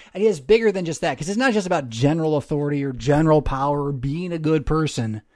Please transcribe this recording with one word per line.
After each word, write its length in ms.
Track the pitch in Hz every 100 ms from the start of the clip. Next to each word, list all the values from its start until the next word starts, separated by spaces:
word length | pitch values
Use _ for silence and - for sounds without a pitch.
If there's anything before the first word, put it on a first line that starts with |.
| -
and 100 | 185
it 40 | 214
is 140 | 160
bigger 320 | 131 226 226
than 120 | 190
just 180 | 165 156
that, 140 | 170 131
'cause 120 | 151
it's 100 | 208
not 140 | 262
just 140 | 214 180
about 220 | 170 127
general 480 | 113 143 165 160 151
authority 460 | - 147 143 143
or 100 | 139
general 500 | 120 113 143 160 151
power 420 | - 135 139 147
or 80 | 143
being 400 | 139 139 156 180
a 60 | 170
good 280 | 156 156 -
person. 560 | 156 156 - 113 107 -